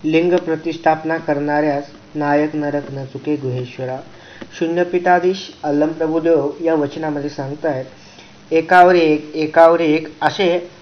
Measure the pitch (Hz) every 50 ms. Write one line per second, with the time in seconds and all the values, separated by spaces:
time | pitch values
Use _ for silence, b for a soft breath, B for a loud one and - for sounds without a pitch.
0 | - 156 156 160 175 180 170 175 - 165 160 156 - 170 151 - - 160 160 156
1 | - 160 160 160 - - 147 143 147 147 147 147 151 151 139 143 143 - - -
2 | - - - 151 147 147 147 147 151 151 156 151 147 147 143 147 139 135 135 135
3 | 131 127 - 131 - 151 151 139 131 131 123 127 123 123 - - 131 127 131 135
4 | 139 B B B B B B B B B - - 170 165 170 180 175 175 185 180
5 | 175 180 180 175 170 185 190 190 - - - - - 151 143 147 151 160 160 151
6 | 160 156 160 160 160 165 165 147 139 147 143 - 165 165 165 151 147 135 - 160
7 | 160 156 147 143 139 147 139 - 135 135 143 151 - 160 139 131 131 - - B
8 | B B B B B B B B B - 160 160 160 165 180 180 180 180 180 175
9 | 165 156 151 147 151 151 151 156 156 151 - 165 165 165 170 170 170 151 151 160
10 | 156 151 - - 156 151 - - 196 175 175 175 175 - - -